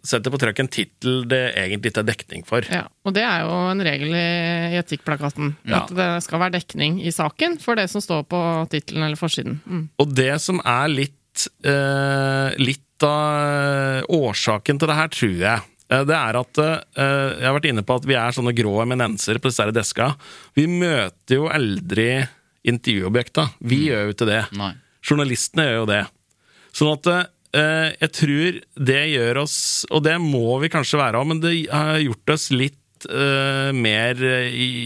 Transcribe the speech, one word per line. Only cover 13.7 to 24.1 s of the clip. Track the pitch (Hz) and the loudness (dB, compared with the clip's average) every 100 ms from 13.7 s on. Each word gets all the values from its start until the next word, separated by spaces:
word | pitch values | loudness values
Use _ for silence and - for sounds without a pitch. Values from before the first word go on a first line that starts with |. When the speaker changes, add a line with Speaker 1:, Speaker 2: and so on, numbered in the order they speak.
| 139 135 131 - | 0 -2 -2 0
Speaker 1:
årsaken | 170 127 - - 107 - 143 | 0 0 0 0 0 0 0
til | 156 | 2
det | 151 | 2
her, | 156 | -2
tror | - 113 90 | 0 0 2
jeg, | 95 113 - _ _ | 2 0 -2 _ _
eh, | 131 | 0
det | 139 160 | 2 2
er | 120 117 | 2 -2
at, | 127 - | -2 0
eh, | 151 160 - - 135 139 135 - | 0 0 -6 -2 0 0 -2 -2
jeg | |
har | 127 139 | 0 2
vært | 156 | 0
inne | 117 | 0
på | 101 127 | 0 0
at | 139 | 2
vi | |
er | 131 117 | 2 2
sånne | 120 120 120 | 0 0 2
grå | 107 101 | 2 2
eminenser | 117 127 120 104 - 113 | 2 0 0 -2 -2 0
på | 135 | 0
disse | 117 | 2
her | 107 | 2
deska. | 113 107 - 123 143 - - - | 2 0 0 0 -2 -12 -20 -4
Vi | - 156 | 0 2
møter | 175 175 143 95 - - 131 | 2 2 0 -2 -6 0 2
jo | 156 | 2
aldri | 156 117 98 90 95 113 131 131 - _ _ | 0 0 -2 -2 0 2 2 -2 -6 _ _
intervjuobjekta. | - 120 - 104 92 113 120 - 151 - | -2 0 0 0 2 0 0 -2 -2 -4
Vi | 117 131 | 0 2
Speaker 3:
Mm. | 151 | 2
Speaker 1:
gjør | 117 | 0
jo | 104 | -2